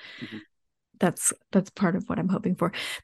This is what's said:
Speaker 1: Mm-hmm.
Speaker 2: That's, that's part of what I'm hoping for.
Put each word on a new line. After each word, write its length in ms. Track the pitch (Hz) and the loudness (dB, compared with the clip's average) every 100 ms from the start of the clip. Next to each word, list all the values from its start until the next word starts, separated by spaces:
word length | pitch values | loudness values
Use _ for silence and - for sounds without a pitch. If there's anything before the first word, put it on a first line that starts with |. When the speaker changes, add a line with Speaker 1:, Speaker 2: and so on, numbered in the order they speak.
| - - | -18 -14
Speaker 1:
Mm-hmm. 180 | - - - _ _ _ _ - | -12 -12 -16 _ _ _ _ 0
Speaker 2:
That's, 340 | 180 - - - _ | 0 2 -2 -2 _
that's 180 | 196 190 | 2 2
part 260 | - 190 185 | 0 0 0
of 120 | - | -2
what 100 | - | 0
I'm 100 | 170 | 0
hoping 260 | 190 - | 0 0
for. 180 | 185 170 - - - | 0 0 -2 -6 -2